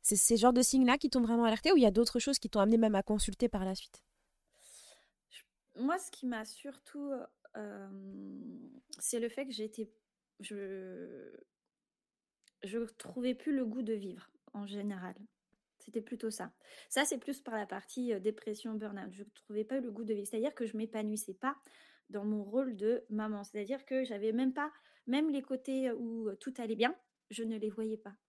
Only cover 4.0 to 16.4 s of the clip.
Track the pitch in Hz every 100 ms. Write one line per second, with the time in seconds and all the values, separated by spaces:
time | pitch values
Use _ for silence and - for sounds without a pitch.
4 | _ _ _ _ _ _ - - - -
5 | _ _ _ - _ _ _ - 262 359
6 | 370 - 254 226 220 - 285 254 - 294
7 | 285 262 - _ _ - 208 202 196 98
8 | 95 98 98 - - - - - _ -
9 | - 240 233 233 269 220 214 214 214 _
10 | _ _ _ _ 202 202 196 190 190 180
11 | - 131 - - - _ _ _ _ _
12 | _ _ _ _ _ _ 196 220 226 _
13 | - 214 247 254 - 277 240 233 220 214
14 | 196 180 - _ - 208 202 202 208 190
15 | 180 190 208 _ _ _ _ _ - 226
16 | 214 233 220 214